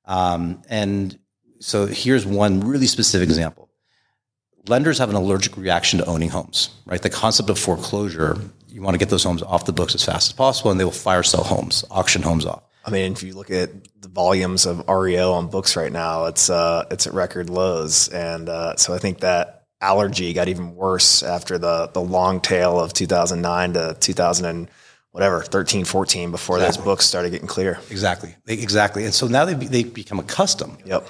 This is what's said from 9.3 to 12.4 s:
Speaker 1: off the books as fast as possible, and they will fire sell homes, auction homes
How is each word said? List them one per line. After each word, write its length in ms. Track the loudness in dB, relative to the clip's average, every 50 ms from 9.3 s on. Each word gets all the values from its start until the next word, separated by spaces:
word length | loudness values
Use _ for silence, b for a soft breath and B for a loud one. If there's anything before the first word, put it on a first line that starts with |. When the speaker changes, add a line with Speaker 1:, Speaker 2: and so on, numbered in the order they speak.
| 0 -2 -2
Speaker 1:
off 220 | -2 -2 -2 0
the 80 | 0 -2
books 220 | 0 0 0 0
as 100 | 0 0
fast 240 | 0 0 0 0 -2
as 40 | 0
possible, 380 | 2 2 2 2 2 2 2
and 80 | 2 2
they 60 | 2
will 60 | 0 -2
fire 300 | -2 0 2 2 4 4
sell 220 | 4 4 4 4
homes, 400 | 2 0 -2 0 -2 -2 -2 -2 -2
auction 320 | -2 0 2 2 2 2 2
homes 240 | 2 2 2